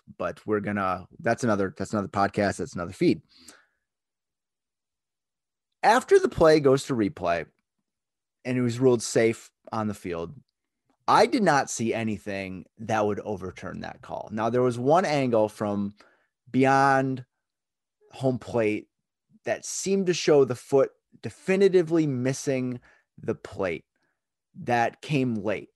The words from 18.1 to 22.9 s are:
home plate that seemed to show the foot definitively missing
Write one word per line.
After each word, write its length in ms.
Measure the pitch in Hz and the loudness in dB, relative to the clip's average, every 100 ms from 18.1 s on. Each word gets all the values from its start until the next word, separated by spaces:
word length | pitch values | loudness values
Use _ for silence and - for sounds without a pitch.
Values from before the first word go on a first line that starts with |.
home 280 | - 131 123 | -4 -2 -2
plate 480 | 95 117 107 107 - _ _ _ _ _ 120 | -4 -2 0 -2 -8 _ _ _ _ _ -6
that 180 | 98 | -6
seemed 440 | - - 190 196 180 | -8 -8 -2 -2 0
to 60 | 160 | 0
show 280 | - 147 | 4 4
the 120 | 127 120 | 4 -2
foot 340 | - 135 131 - _ _ | 0 2 2 -4 _ _
definitively 880 | 117 - 180 190 196 180 160 165 151 | -16 -8 -2 2 4 4 2 0 0
missing 720 | 123 127 139 143 131 127 120 - | -2 -2 -4 -4 -4 -4 -8 -16